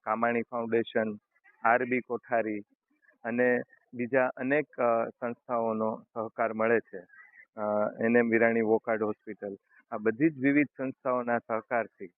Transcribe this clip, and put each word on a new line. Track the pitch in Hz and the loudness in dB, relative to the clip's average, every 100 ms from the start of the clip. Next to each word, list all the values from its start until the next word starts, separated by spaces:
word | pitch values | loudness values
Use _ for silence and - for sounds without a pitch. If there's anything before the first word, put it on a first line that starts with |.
કામાણી | 113 110 120 120 | -2 0 0 0
ફાઉન્ડેશન, | 110 120 113 113 107 117 110 104 _ _ _ _ | -4 -6 0 0 0 -2 -2 -6 _ _ _ _
આર | 117 123 | 2 2
બી | 127 127 | 2 -2
કોઠારી | - 117 - 120 110 104 104 _ _ _ _ _ | -2 -8 -2 -2 0 -6 -10 _ _ _ _ _
અને | 117 120 123 123 131 _ _ | -4 0 2 2 -2 _ _
બીજા | 120 120 131 127 - | -8 0 2 2 -2
અનેક, | 131 147 139 - | 0 0 -2 -2
અ, | 120 113 117 | 0 2 -2
સંસ્થાઓનો | - 120 120 - 120 113 110 110 120 _ | -6 -8 -8 -4 -2 -2 -2 -2 -4 _
સહકાર | 120 110 - 113 | -8 -8 -2 -2
મળે | 110 113 117 | 0 2 2
છે. | - 95 87 - - - - 110 | 0 -16 -16 -20 -20 -20 -20 -6
અ, | 107 104 107 - | -2 0 -2 0
એન | 113 120 | 4 4
એમ | 117 | 4
વિરાણી | 113 117 117 | 4 4 2
વોકાર્ડ | 110 110 - 110 | 2 0 0 -2
હોસ્પિટલ, | 107 107 - 101 104 98 _ _ _ | -2 -6 -12 -12 -12 -12 _ _ _
આ | 113 | -2
બધી | 107 113 160 | -2 2 0
જ | 139 | 2
વિવિધ | 135 143 143 - | 2 2 0 -4
સંસ્થાઓના | 135 - 135 127 120 117 | -8 -6 -4 -2 0 -2
સહકારથી | - 110 - 120 107 _ 92 | -2 -6 -2 -4 -4 _ -18